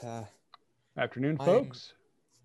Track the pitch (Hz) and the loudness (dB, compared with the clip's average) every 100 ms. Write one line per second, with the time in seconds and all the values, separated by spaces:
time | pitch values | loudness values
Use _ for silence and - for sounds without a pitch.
0 | 120 117 107 _ _ - _ _ _ - | -10 -10 -12 _ _ -20 _ _ _ -4
1 | 120 117 139 151 139 214 185 123 - - | -4 -2 -2 2 4 4 4 -10 -18 -20
2 | _ _ _ _ | _ _ _ _